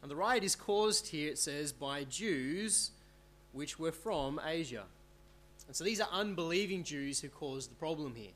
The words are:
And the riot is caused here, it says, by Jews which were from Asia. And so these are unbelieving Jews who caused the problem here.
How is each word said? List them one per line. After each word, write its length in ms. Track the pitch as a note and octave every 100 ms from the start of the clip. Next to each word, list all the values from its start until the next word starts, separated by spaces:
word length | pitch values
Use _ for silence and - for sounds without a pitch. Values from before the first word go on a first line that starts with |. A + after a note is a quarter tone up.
And 100 | C#3+
the 40 | C#3+
riot 280 | G3+ B3
is 120 | G3 -
caused 520 | - G3+ G#3+ G#3 -
here, 220 | D#3 D3+
it 80 | C#3+
says, 340 | - C#3+ D3
by 320 | - C#3+ C#3+
Jews 880 | C#3 B2+ A3 D3+ C3 E3+ G#3+ G3+ - - - - - - -
which 240 | C3 C#3+ -
were 140 | D#3+
from 480 | D#3+ A3 F3+ C3+ D3+ D3
Asia. 380 | E3 D3+ A#2 F#2+ - - - - - - - -
And 80 | C3
so 80 |
these 180 | F3 A3
are 80 | G#3+
unbelieving 720 | F3+ G#3 F#3 E3 F3 G3+ F#3
Jews 360 | E3+ D3 C#3 C3+
who 100 | C#3+
caused 400 | - D3 C3+ B2
the 60 | -
problem 400 | D#3+ D#3+ D3+ A#2
here. 160 | G#2